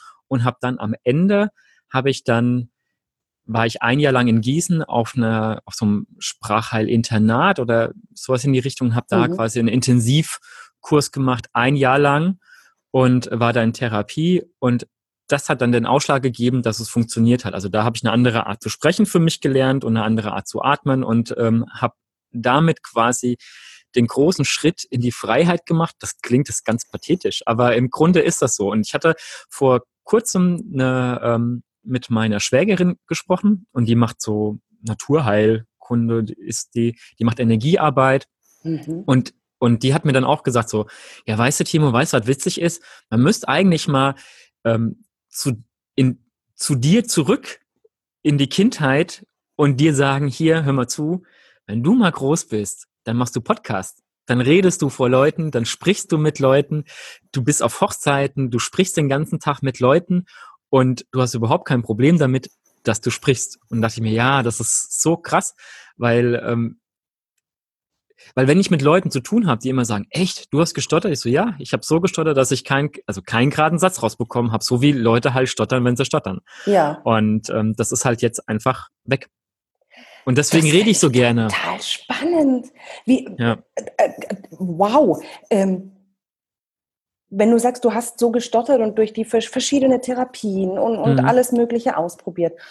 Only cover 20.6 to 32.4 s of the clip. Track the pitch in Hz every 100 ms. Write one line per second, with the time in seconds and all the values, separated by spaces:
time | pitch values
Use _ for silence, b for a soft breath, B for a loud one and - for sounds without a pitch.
20.6 | 131 143 143 131 123 113 113 - 117 113
21.6 | 113 - 117 - _ _ _ 120 120 135
22.6 | 165 156 - 117 117 120 123 120 B B
23.6 | B B B 127 117 - 147 185 135 -
24.6 | 151 - - 127 120 - 104 120 170 175
25.6 | - 165 165 - - - - 123 143 -
26.6 | - 117 - - - 180 101 - - 113
27.6 | 120 117 127 - 160 175 156 - 131 -
28.6 | 98 110 104 147 165 160 B B B -
29.6 | 135 123 - _ - 220 - 190 180 175
30.6 | - 135 127 127 123 120 120 117 120 120
31.6 | - _ - 127 - 113 110 104